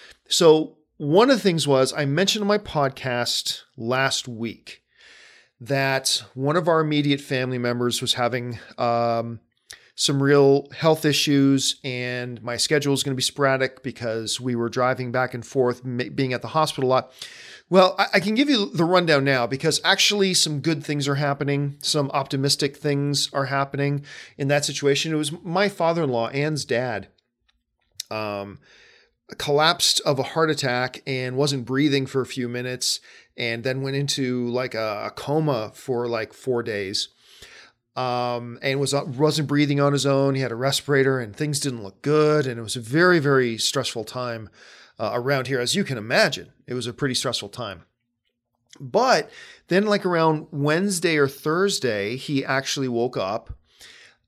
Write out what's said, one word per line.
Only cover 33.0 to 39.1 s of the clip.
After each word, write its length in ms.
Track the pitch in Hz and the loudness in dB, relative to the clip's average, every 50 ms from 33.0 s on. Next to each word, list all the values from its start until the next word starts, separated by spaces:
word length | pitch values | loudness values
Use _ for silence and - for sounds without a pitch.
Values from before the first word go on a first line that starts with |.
| - - - - - _ _ | -8 -14 -20 -20 -20 _ _
and 260 | - 120 117 117 117 113 | -6 -4 -4 -2 -2 -2
then 180 | 131 131 135 | -2 -2 -2
went 140 | 135 135 139 | -2 -2 -2
into, 520 | 139 143 139 - 143 135 123 123 123 120 120 | -2 -2 -2 -2 -2 0 0 0 0 -2 0
like, 260 | 117 123 131 123 - | -2 -2 -2 -2 -4
a, 280 | 110 110 107 101 104 110 | -4 -2 -2 -4 -4 -6
a 40 | 107 | -8
coma 600 | - - - 139 147 160 156 151 131 113 107 101 - | -10 -8 -4 -2 0 0 2 2 0 0 -2 -6 -10
for, 340 | - - - 127 120 120 120 | -10 -6 -4 -4 -2 -2 -2
like, 240 | 117 110 107 - | -4 -4 -6 -8
four 300 | - - - 131 123 117 | -10 -8 -4 -2 -2 -2
days. 460 | 110 113 107 101 98 95 104 - - - _ _ _ _ - - - - - - - - _ _ _ _ _ | -2 -4 -4 -4 -4 -4 -4 -6 -6 -8 _ _ _ _ -20 -20 -20 -20 -20 -20 -20 -20 _ _ _ _ _
Um, 640 | 127 127 127 123 123 123 123 120 120 120 120 120 - | -6 -4 -2 -2 -2 -2 -2 -4 -6 -8 -10 -10 -6
and 180 | - 135 135 143 | -4 -2 -2 0
was, 140 | 139 131 139 | 0 0 0
uh, 100 | 139 - | -2 -2
wasn't 420 | - | -4